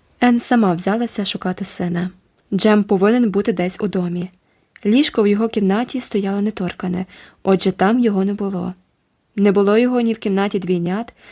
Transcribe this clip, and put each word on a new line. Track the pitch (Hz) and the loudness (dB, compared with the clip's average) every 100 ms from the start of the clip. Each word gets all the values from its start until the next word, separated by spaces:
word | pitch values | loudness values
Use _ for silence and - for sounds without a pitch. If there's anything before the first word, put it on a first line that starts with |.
| _ _ | _ _
Енн | 247 240 | 2 2
сама | - 240 196 | 2 2 2
взялася | 170 190 226 240 - | 2 -2 -2 -2 -4
шукати | 196 190 185 185 | -6 -4 -6 -6
сина. | 190 - 175 175 185 - _ _ _ | -8 -6 -4 -4 -4 -8 _ _ _
Джем | 196 214 214 | 0 4 4
повинен | 202 190 202 247 226 | 2 2 4 4 2
бути | 196 220 | 0 0
десь | 190 180 - | -2 -2 -2
у | 202 | -4
домі. | 185 175 175 185 - _ _ _ _ 208 | -2 -4 -4 -8 -12 _ _ _ _ 2
Ліжко | 247 302 - | 2 2 2
в | 202 | 2
його | 208 226 | 2 0
кімнаті | 220 190 208 247 254 | 0 0 0 -2 -6
стояло | - 202 196 202 | -4 -4 -2 -2
неторкане, | 214 208 180 - 180 185 185 - - _ | -4 -4 -6 -6 -6 -6 -8 -14 -20 _
отже, | 190 185 196 | 0 0 0
там | - 190 247 | 0 0 2
його | 233 196 | 2 0
не | 196 | -2
було. | 202 196 185 180 - _ _ _ _ _ 202 | -2 -6 -6 -6 -10 _ _ _ _ _ 0
Не | 202 | 2
було | 190 196 214 | 4 4 4
його | 247 247 | 2 2
ні | 226 | 0
в | 220 | -2
кімнаті | 208 196 196 202 | -2 0 0 -2
двійнят, | 180 175 170 202 240 - - | -2 -2 -2 -4 -8 -16 -20